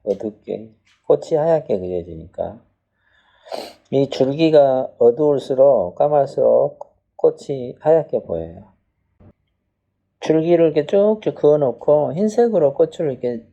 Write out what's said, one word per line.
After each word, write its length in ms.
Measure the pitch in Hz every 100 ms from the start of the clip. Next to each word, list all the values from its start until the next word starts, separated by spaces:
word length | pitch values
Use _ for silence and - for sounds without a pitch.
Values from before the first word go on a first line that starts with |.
어둡게, 720 | 107 98 110 104 - 101 110 _ _ _ -
꽃이 280 | 147 - 156
하얗게 440 | 165 160 143 101
그려지니까 840 | 90 90 85 80 - - 90 - _ _ _ _ _ _ _ _ - - - - _
이 180 | 135 131
줄기가 840 | - 131 143 160 156 135 131 - -
어두울수록, 960 | 120 127 151 139 - 131 139 120 90 -
까말수록 1000 | 147 147 139 - 117 117 143 - - _ _ -
꽃이 600 | 160 156 - 135 123 -
하얗게 440 | 151 160 - 113
보여요. 500 | - 82 82 90 - _ _ _ _ _ - _ _ _ _ _ _ _ _ _
줄기를 460 | - 160 165 170 165
이렇게 200 | 156 143
쭉쭉 500 | 202 208 214 190 -
그어놓고 800 | 147 151 135 - - 151 135
흰색으로 600 | 156 214 214 240 196 143
꽃을 380 | 139 160 - 156
이렇게 340 | 123 123 117 -